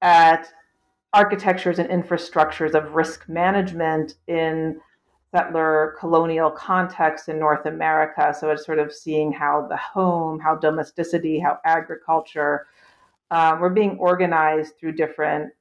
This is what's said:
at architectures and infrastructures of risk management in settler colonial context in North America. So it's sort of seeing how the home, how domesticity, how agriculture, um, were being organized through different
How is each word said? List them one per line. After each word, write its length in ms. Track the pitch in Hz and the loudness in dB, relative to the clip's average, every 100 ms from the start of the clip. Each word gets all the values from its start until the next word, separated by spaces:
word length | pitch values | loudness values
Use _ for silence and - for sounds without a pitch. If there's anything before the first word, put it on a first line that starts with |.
at 480 | 180 170 165 165 - - _ _ _ _ _ | 4 8 8 6 0 -18 _ _ _ _ _
architectures 680 | 202 202 - 196 180 180 165 | 4 4 2 0 0 0 -2
and 100 | 170 | 0
infrastructures 880 | 180 170 175 - 165 156 - 156 | -2 -2 -4 -2 0 0 0 0
of 200 | 156 147 | 0 0
risk 340 | 156 160 - - | -2 -2 -6 -10
management 880 | 165 180 196 185 165 160 156 156 - - | -2 0 2 -2 -2 -2 -2 -4 -10 -6
in 540 | 165 160 160 160 156 - _ _ _ _ | -2 0 -2 -4 -6 -14 _ _ _ _
settler 640 | 180 - 165 160 156 156 - | -2 0 0 2 2 0 -4
colonial 520 | 165 165 165 160 156 | 2 2 2 0 0
context 760 | 156 - 185 175 - 160 156 - | -2 -2 0 0 0 -2 -2 -8
in 100 | 156 | -2
North 280 | 151 147 156 | 0 0 -2
America. 680 | 160 160 156 156 - 151 147 | -4 0 0 0 0 -2 0
So 120 | 156 | -2
it's 140 | 151 | -4
sort 140 | 160 156 | -2 -2
of 140 | 151 | -2
seeing 400 | - - 156 151 | -6 -4 -2 -2
how 340 | 143 147 147 - | -2 -2 -2 -4
the 80 | - | -8
home, 600 | - 196 185 170 160 156 | -6 -2 0 0 -4 -4
how 180 | 156 160 | -2 0
domesticity, 800 | 156 156 147 - 165 165 160 156 | 0 -2 -6 -8 -4 -4 -2 -2
how 200 | 143 143 | -2 -2
agriculture, 1040 | 165 165 160 160 - 160 156 156 147 143 - _ _ _ _ _ _ | 0 -2 -2 -10 -2 -2 -2 -2 -2 -2 -6 _ _ _ _ _ _
um, 300 | 165 160 160 | 2 2 2
were 100 | 180 | 2
being 260 | 196 202 190 | 2 0 0
organized 800 | 180 180 175 160 156 156 156 - | 0 2 2 2 2 0 -4 -8
through 140 | 160 | -8
different 600 | 156 156 156 151 151 151 - | -4 -4 -2 -4 -2 -6 -12